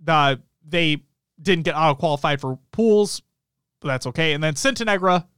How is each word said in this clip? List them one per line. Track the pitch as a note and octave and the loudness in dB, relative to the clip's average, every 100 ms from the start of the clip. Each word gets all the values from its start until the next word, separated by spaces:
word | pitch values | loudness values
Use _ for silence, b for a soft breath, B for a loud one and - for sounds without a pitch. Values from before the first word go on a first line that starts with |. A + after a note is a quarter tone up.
| D#3 | 0
uh, | D#3 C#3+ C3 _ _ D#3 | 2 2 0 _ _ -6
they | E3+ D#3+ D3 - _ _ _ | -2 0 -2 -6 _ _ _
didn't | D#3+ G3 | 0 0
get | E3+ | 0
auto-qualified | D3+ D#3+ C#3 E3 C#3+ D#3+ C#3+ | 0 0 2 -2 -2 -2 -2
for | C3+ C3 _ | -4 -8 _
pools, | - A3+ G#3 G#3 - - _ _ _ _ _ | 0 2 4 2 -4 -14 _ _ _ _ _
but | C#3+ | -6
that's | C3 B2+ | -6 -4
okay. | B2 D#3+ | -2 0
And | D3 | 0
then | D#3 | -2
Centenegra | D3 C4+ C4+ A3+ G3 F#3 F3+ E3+ | -2 -2 -2 -2 0 2 0 -2